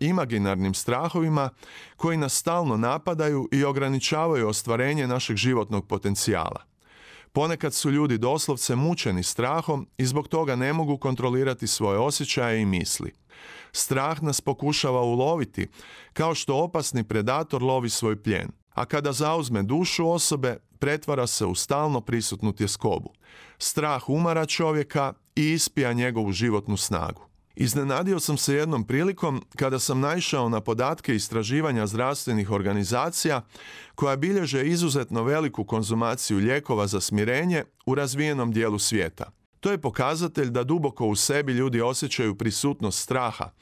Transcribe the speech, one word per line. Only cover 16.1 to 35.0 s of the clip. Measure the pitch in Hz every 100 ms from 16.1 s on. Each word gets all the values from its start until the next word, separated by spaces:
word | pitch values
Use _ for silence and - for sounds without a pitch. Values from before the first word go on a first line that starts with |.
kao | - 160
što | 160 - 135
opasni | 170 170 139 127
predator | 107 110 107 139 160 135
lovi | 127 131 120
svoj | - 113 107
plijen. | 110 95 87 - _
A | -
kada | 120 151 143
zauzme | 127 151 165 131 113
dušu | 101 147 180 - 165
osobe, | 170 - 143 127 117 - -
pretvara | 139 151 147 139 123
se | - 98
u |
stalno | 90 - 143 151 135
prisutnu | - 117 107 95 107
tjeskobu. | - 104 - 110 90 - - - - - -
Strah | - - 151 139 -
umara | 147 170 160 156
čovjeka | - 165 151 143 156 139 - _ -
i | 151
ispija | 160 - - 127
njegovu | 120 123 113 104
životnu | 92 117 104 101 101
snagu. | - 92 78 - - _ _ -
Iznenadio | 123 135 139 135 180 185
sam | - 147
se | -
jednom | 143 160 147
prilikom | 104 131 180 190 170 131 - -
kada | 135 131
sam | - 131
naišao | 143 175 - 143 117
na | 113
podatke | 101 113 131 165 -
istraživanja | 110 - 113 107 139 156 120 107
zdravstvenih | 110 127 143 - 110 98
organizacija | 101 98 101 92 123 160 170 160 135 - - - - -
koja | - 143 135
bilježe | 165 202 160 135 143
izuzetno | 170 170 135